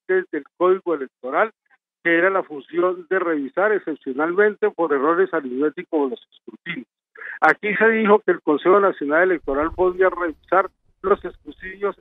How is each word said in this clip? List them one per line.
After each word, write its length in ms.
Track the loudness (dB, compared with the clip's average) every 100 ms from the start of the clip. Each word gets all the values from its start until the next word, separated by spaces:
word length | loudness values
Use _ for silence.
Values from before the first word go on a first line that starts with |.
| -2
desde 320 | -2 -2 -8
el 60 | -10 0
Código 360 | 2 2 0
Electoral, 580 | -4 -6 _ -4 -2 -2 -4 _ _ _ _
que 140 | 0 2
era 100 | 2
la 140 | 0
función 640 | -4 -10 -8 -2 -2 -2 -4
de 100 | -2
revisar 540 | -2 -2 -4 -2 0
excepcionalmente 1000 | 0 -4 -8 -6 -4 -2 2 0 2 -2
por 220 | 0 0
errores 400 | 2 2 2 0
aritméticos 800 | -2 -4 -2 -2 -4 -4 -2 -2
los 180 | -4 _ _
escrutinios. 500 | -20 -16 -12 -12 -14 _ _ -20 -16 0
Aquí 340 | 0 0 -2 0
se 120 | 2
dijo 300 | 2 4 4
que 120 | 2
el 100 | 0
Consejo 380 | 0 0 4 4
Nacional 440 | 2 0 0 2 2
Electoral 400 | 0 -2 -4 -2
podía 360 | 0 0 2 0
revisar 600 | 0 -6 -8 _ 0 0 _ _ _
los 220 | -2 -2
escrutinios 720 | -4 -16 -20 -16 -16 -8 -8 -6